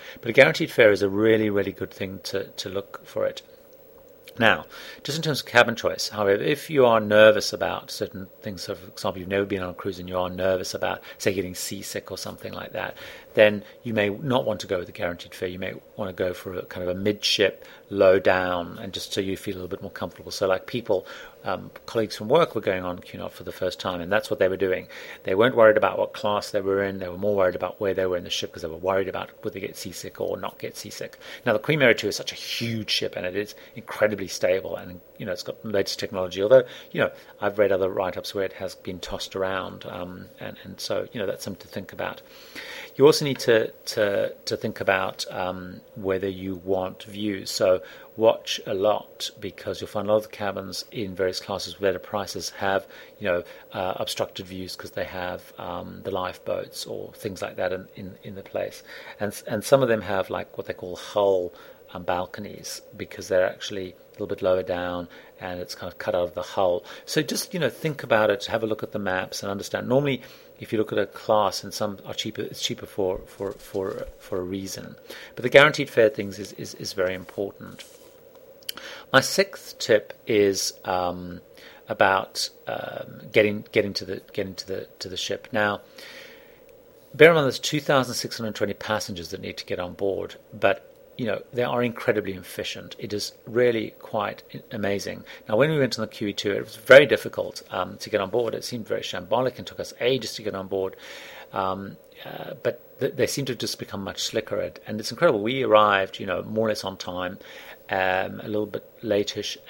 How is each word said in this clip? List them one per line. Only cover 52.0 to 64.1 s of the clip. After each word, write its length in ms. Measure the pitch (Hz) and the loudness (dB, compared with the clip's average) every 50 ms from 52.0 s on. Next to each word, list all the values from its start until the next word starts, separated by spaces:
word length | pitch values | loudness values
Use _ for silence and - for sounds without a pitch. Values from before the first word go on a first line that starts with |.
| - - - 104 98 - - 92 85 - | -4 -6 -4 -4 -4 -4 -8 -8 -8 -10
have, 360 | - - 104 98 98 95 - - - - - - - - | -8 -4 0 2 2 0 0 -4 -16 -20 -20 -20 -14 -6
you 60 | 104 | -2
know, 160 | 98 87 87 87 - - - - - - | 0 0 0 -2 -6 -12 -20 -18 -10 -6
uh, 200 | 110 92 92 104 | -4 -4 -2 -2
obstructed 500 | 110 110 - - - 104 - - - 95 | -4 -4 -4 -4 -4 -4 -6 -6 -12 -12
views 280 | 90 92 92 92 87 - | -10 -10 -10 -10 -10 -12
'cause 180 | - - 92 - | -12 -14 -10 -8
they 120 | 101 90 | -8 -6
have, 480 | 87 95 92 90 90 90 90 - - - - | -6 -6 -6 -6 -6 -6 -8 -10 -14 -16 -12
um, 420 | - 90 87 90 90 92 92 92 92 | -10 -8 -8 -8 -10 -10 -12 -10 -8
the 60 | 95 | -6
lifeboats 760 | 95 92 92 90 - - - 101 98 92 98 - - - - | -4 -2 -4 -4 -6 -8 -6 -6 -4 -4 -6 -8 -10 -12 -10
or 260 | 107 110 101 98 98 - | -10 -10 -10 -10 -12 -12
things 300 | - - 107 92 - 101 | -8 -8 -8 -6 -6 -8
like 140 | 104 - | -8 -6
that 160 | - 95 90 92 | -4 -4 -4 -4
in, 140 | 92 95 - - | -4 -10 -12 -16
in, 240 | 110 101 92 104 - - | -14 -14 -14 -14 -16 -16
in 120 | 117 98 | -16 -14
the 80 | 95 95 | -14 -12
place. 400 | - - 98 95 - - - - - - - - - - - | -8 -6 -4 -4 -6 -8 -12 -18 -18 -18 -18 -16 -16 -10 -6
And, 220 | 104 104 - - - | -6 -6 -6 -8 -8
and 160 | - 120 104 - | -6 -4 -4 2
some 200 | - 143 135 131 | 6 6 6 6
of 60 | 117 | 6
them 120 | 113 107 | 2 0
have, 300 | 95 101 101 95 92 - | 0 -2 -2 -2 -2 -2
like, 260 | 92 92 95 - - | -4 -6 -8 -8 -10
what 100 | - 98 | -12 -10
they 60 | - 92 | -10 -10
call 240 | - 95 90 87 | -10 -10 -10 -10
hull, 560 | - - - - 104 101 98 95 92 87 87 - - - - - - - - - | -10 -8 -2 2 4 6 6 6 4 2 -2 -6 -12 -20 -20 -20 -20 -20 -14 -12
um, 100 | 92 90 | -8 -2
balconies, 800 | - 90 90 92 - - - 101 95 - - - - - - - - - | -2 0 -2 -2 -4 -8 -12 -12 -12 -12 -14 -12 -12 -12 -14 -14 -16 -12
because 320 | 101 92 - - - 92 - | -12 -12 -12 -12 -10 -4 0
they're 180 | 95 90 92 | 2 4 4
actually 440 | 101 - - - - 107 98 92 92 | 2 0 -4 -10 -10 -8 -8 -8 -10
a 220 | - - - - | -12 -16 -20 -18